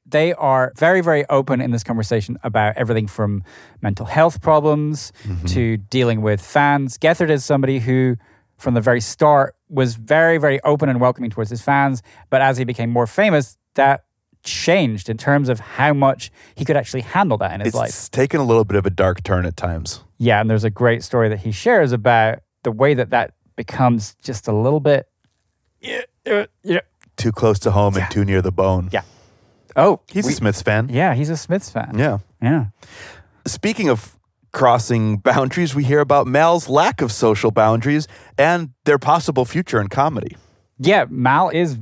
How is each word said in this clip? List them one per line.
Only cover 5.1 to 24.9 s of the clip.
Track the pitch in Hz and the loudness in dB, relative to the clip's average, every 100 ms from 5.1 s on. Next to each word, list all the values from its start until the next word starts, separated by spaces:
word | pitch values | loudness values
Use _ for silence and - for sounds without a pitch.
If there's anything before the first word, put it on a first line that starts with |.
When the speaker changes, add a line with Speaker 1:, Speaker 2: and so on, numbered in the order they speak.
| - | -14
Speaker 2:
Mm-hmm. | 104 90 82 | -10 -6 -4
Speaker 1:
to | 92 117 110 | -2 -2 -4
dealing | 98 127 120 110 | -4 0 0 0
with | 107 101 | 0 -2
fans. | - 147 143 143 135 - | -2 0 2 2 -2 0
Gethard | 156 170 165 | 0 2 2
is | 147 - | 0 0
somebody | 143 135 135 | 0 0 -2
who, | 117 127 127 117 - _ _ _ | 0 2 2 -2 -8 _ _ _
from | 135 | -2
the | 120 | 0
very | 113 120 | 2 0
start, | 113 - 151 147 135 - _ | -2 0 4 4 2 -4 _
was | 143 127 113 | -2 -2 -4
very, | 110 151 165 165 | 0 2 4 4
very | 147 139 | 2 0
open | 147 147 147 | 0 0 0
and | 123 | 2
welcoming | 127 123 120 | 0 0 -6
towards | 107 107 | -6 -6
his | 117 | -6
fans. | - 139 139 131 - - _ | 0 2 0 -2 -8 -20 _
But | 135 | 2
as | 135 127 | 2 2
he | |
became | 123 123 117 | -4 -4 -2
more | 120 117 | -2 -2
famous, | - 208 156 135 - _ - | 0 2 2 -2 -8 _ 0
that | 135 139 - _ _ _ | 2 2 -4 _ _ _
changed | - - - 190 135 107 - | -12 -4 0 2 0 -4 -8
in | 110 | -6
terms | - 143 131 | 0 0 0
of | 113 | -2
how | - - 143 | -6 -2 0
much | 143 135 123 - - - - | 2 2 0 -8 -20 -20 -8
he | 139 | -2
could | 143 | -2
actually | 113 131 | -2 -8
handle | 113 185 196 110 | -4 -2 0 0
that | 95 | -4
in | 92 | -4
his | 110 | -4
Speaker 2:
It's | 117 | -2
Speaker 1:
life. | 113 - - | -4 -6 -6
Speaker 2:
taken | - 135 160 | -2 0 0
a | |
little | 127 117 107 | 2 2 2
bit | 104 | 0
of | 92 | 0
a | |
dark | 87 95 90 | 0 0 0
turn | - 90 87 | -2 -2 -2
at | 82 | -4
times. | 87 82 - - _ - | -6 -6 -8 -12 _ -2
Speaker 1:
Yeah, | 117 104 | 2 2
and | 110 | 2
there's | 110 | 0
a | 110 | 0
great | 101 123 117 | 0 0 0
story | - 123 110 | -2 0 0
that | 104 | -2
he | 110 | -6
shares | 104 147 202 143 | -4 2 2 2
about | 120 110 117 110 - _ _ | 0 2 4 2 -2 _ _
the | - | -8
way | 110 139 135 | 0 2 2
that | 113 | 0
that | 123 98 - _ - | -2 -2 -8 _ -14
becomes | 107 - 127 117 104 - | -10 0 2 2 -4 -12
just | - 113 - | -12 -8 -4
a | |
little | 104 120 151 | -2 0 0
bit, | 143 | 2